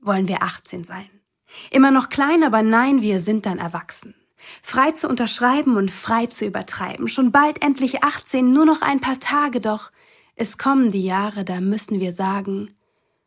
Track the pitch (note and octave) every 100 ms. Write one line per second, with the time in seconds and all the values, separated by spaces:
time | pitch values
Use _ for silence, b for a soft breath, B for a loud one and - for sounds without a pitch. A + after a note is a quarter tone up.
0 | G3+ F#3+ F#3+ F#3 E3+ - - F3+ E3 F#3
1 | - _ _ _ B B B C4+ C4+ C4+
2 | C4 - C#4 E4 D4+ A3 A3 A3+ C4 C#4
3 | G#3+ F#3+ F3 G#3+ G3 F3+ E3+ E3+ - -
4 | G#3 - _ B B B - B3 D4 D#4
5 | D4+ B3 A#3 - B3 C#4 D4 G#3+ G3 -
6 | - A3+ A#3+ - G#3 F3+ - - F#3 -
7 | A3+ B3 B3 C#4 D4 D4+ D4 C4 B3+ -
8 | D4 - - C4 B3+ C4+ D#4 D#4 - C4+
9 | C4+ C4 - C#4+ D4 A#3+ G#3+ G#3+ - b
10 | b b b - A3+ - C4+ C4+ A#3+ G3
11 | F#3+ F#3+ G#3 G3+ F#3+ F3+ F#3+ G#3+ - G3+
12 | F#3 F3 F#3+ G3 G3 G3 G#3 _ _ _
13 | _ _